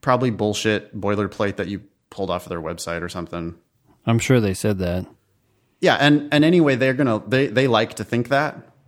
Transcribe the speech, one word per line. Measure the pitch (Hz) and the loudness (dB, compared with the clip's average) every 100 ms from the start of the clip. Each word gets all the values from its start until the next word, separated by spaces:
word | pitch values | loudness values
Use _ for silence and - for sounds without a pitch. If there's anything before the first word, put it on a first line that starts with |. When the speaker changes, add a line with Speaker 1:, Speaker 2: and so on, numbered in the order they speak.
Speaker 1:
probably | 139 123 127 | 0 2 0
bullshit | 98 107 101 110 104 - 104 | 0 -2 0 0 -2 -4 -6
boilerplate | 101 101 98 - 104 95 | -2 -2 -2 -2 -4 -4
that | 95 | -6
you | 98 - _ _ | -8 -12 _ _
pulled | - 92 | -8 -4
off | 87 | -4
of | - | -6
their | 85 | -8
website | 80 85 - 85 | -8 -8 -8 -8
or | 85 | -8
something. | 92 82 85 85 85 _ _ _ _ - | -10 -10 -8 -10 -12 _ _ _ _ -2
Speaker 2:
I'm | 117 | 0
sure | - 127 | 4 2
they | 104 | 2
said | 95 110 95 | -2 -2 -2
that. | 90 90 82 - _ _ _ _ _ _ | -2 -4 -6 -14 _ _ _ _ _ _
Speaker 1:
Yeah, | 180 127 | 0 4
and, | 143 147 147 | 4 4 2
and | 151 | 2
anyway, | 156 180 147 127 | 4 4 4 4
they're | 131 | 2
gonna, | 131 135 107 104 | 2 0 0 0
they, | 131 139 | 0 2
they | 110 135 | 2 2
like | 110 113 | 2 0
to | - | -4
think | 104 120 123 | -4 -2 0
that, | 139 151 - - _ | 0 0 -6 -16 _